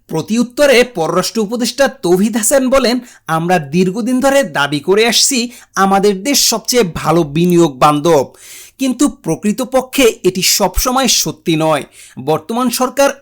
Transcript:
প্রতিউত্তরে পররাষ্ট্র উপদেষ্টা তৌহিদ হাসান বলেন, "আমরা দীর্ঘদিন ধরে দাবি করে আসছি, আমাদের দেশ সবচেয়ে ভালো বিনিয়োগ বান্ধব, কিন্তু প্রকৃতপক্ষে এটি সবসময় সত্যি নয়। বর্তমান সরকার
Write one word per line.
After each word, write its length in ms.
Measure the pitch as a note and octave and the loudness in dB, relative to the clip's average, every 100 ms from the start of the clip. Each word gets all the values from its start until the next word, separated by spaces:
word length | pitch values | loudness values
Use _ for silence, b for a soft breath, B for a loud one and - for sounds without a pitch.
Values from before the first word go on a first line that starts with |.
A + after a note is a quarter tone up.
| _ | _
প্রতিউত্তরে 720 | D#3+ D3+ A3 A#3+ - C#4+ A#3+ B3 - | -8 -4 -2 -2 0 4 4 2 -2
পররাষ্ট্র 480 | D#3 E3+ F3+ A3+ G3+ | -2 -2 -2 -4 -4
উপদেষ্টা 400 | A#3 A#3+ - C4+ B3+ | -4 -6 0 -2 -2
তৌহিদ 300 | F3 F3+ G#3+ A#3 | 0 2 2 0
হাসান 260 | - C#4 B3+ | 0 0 2
বলেন, 260 | C4+ A#3+ B3 B B - | 2 2 -2 B B -6
"আমরা 280 | D#3+ E3+ F3+ C#3+ | -4 0 0 0
দীর্ঘদিন 440 | E3 F#3 F#3+ A#3 B3+ | 0 0 0 -2 0
ধরে 200 | C4+ C#4 | 2 0
দাবি 360 | G#3+ D3+ C#3+ D3 | -2 -2 -4 -4
করে 240 | C#3+ G3+ A#3 | 0 2 2
আসছি, 320 | - - C4+ A#3+ B B - | 2 0 -2 -4 B B -2
আমাদের 380 | G3 G3 G3 F#3+ | 0 2 2 0
দেশ 140 | G#3+ C#4+ - | -2 0 0
সবচেয়ে 340 | A#3 - B3 G3 D3+ | -2 -2 -2 -2 -2
ভালো 260 | D3+ E3 | -2 0
বিনিয়োগ 480 | D#3 D3+ F3 F3 E3 B2+ | 0 0 2 4 2 2
বান্ধব, 480 | D3 D3 D#3 D#3 B2 B B B B B | 2 2 2 2 0 B B B B B
কিন্তু 260 | C4 B3+ D4 - | -4 0 -2 -2
প্রকৃতপক্ষে 800 | - D#3+ G#3 G#3 B3+ C4 B3+ - A#3+ - | -6 -4 -2 -4 -2 -2 -2 2 2 2
এটি 180 | F3+ F#3 F3+ - | -2 0 -2 0
সবসময় 520 | F#3+ - C4 B3+ C4 - | 0 0 -2 0 0 0
সত্যি 320 | E3 C#3+ - D#3+ | -2 -6 -4 -2
নয়। 280 | D#3+ D3 B2 B B B C3 | 0 -2 -4 B B B -4
বর্তমান 420 | D#3 - A#3 B3 | -4 -4 -2 -2
সরকার 400 | A#3 B3+ B3+ C#4 - | -2 -4 0 0 0